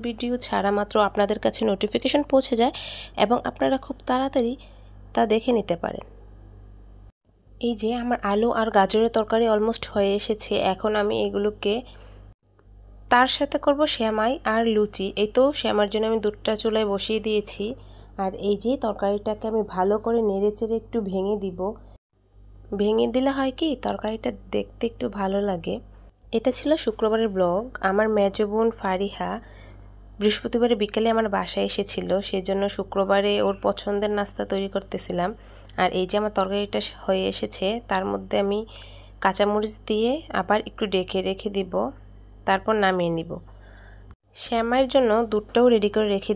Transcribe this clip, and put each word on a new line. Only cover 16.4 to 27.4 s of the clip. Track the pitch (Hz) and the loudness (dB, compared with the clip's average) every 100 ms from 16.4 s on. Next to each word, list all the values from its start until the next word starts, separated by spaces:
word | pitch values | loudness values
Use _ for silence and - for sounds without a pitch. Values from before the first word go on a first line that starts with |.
| - 214 | -4 -2
চুলায় | 226 220 208 | 0 0 0
বসিয়ে | 196 - 220 214 | -2 -2 -2 0
দিয়েছি। | 214 208 - 208 262 - - - - | -2 -2 -6 -8 -8 -16 -20 -14 -6
আর | 190 190 202 | -6 -2 -2
এই | 202 | 0
যে | 226 277 220 | 0 -2 -2
তরকারিটাকে | 202 196 202 214 214 220 | -2 0 0 -2 -4 -2
আমি | 220 208 180 | -2 -2 0
ভালো | 190 214 233 | 2 2 2
করে | 233 214 | 2 2
নেড়ে | 196 208 208 | 2 0 0
চেড়ে | 220 226 | -2 -4
একটু | - 233 196 | -4 -4 -2
ভেঙে | 185 190 208 | -2 -2 -2
দিব। | 190 175 190 233 - - _ _ _ - - - - 202 | -4 -4 -6 -8 -16 -20 _ _ _ -20 -20 -20 -8 0
ভেঙে | 208 226 240 247 | 2 2 2 2
দিলে | 269 277 | 2 0
হয় | 269 269 | -2 0
কি, | 320 254 208 | -2 -2 -4
তরকারিটা | 196 214 220 247 202 - 208 | -4 -4 -4 -6 -6 -4 -4
দেখতে | - - 233 | -4 -4 -6
একটু | - 247 - | -4 -6 -2
ভালো | 190 202 202 | -2 0 0
লাগে। | 180 175 214 - - - - - 226 | -2 -4 -8 -10 -20 -20 -20 -4 -2
এটা | 254 - | 0 0
ছিল | 294 320 | 2 2
শুক্রবারের | 226 - 220 226 226 | 0 0 2 2 2
ব্লগ। | 185 | 2